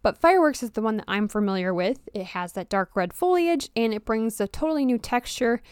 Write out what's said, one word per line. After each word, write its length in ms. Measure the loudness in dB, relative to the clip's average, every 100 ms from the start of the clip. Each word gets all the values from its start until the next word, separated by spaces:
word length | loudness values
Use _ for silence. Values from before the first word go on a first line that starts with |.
but 160 | -2 2
Fireworks 460 | 4 6 4 2
is 80 | -6
the 100 | -4
one 140 | -2 -2
that 80 | -2
I'm 180 | -2 0
familiar 460 | 0 0 0 0
with. 340 | 0 0 -2 -8
It 140 | -10 -8
has 260 | -8 -8
that 160 | -8 -2
dark 260 | -2 0 -2
red 160 | -2
foliage, 580 | 0 2 4 2 0 -2 0
and 180 | 0
it 120 | 0 -2
brings 340 | -2 0 -2
a 80 | -4
totally 380 | -2 -2 0 0
new 120 | 0
texture. 640 | -2 -4 -4 -2 0 0 -6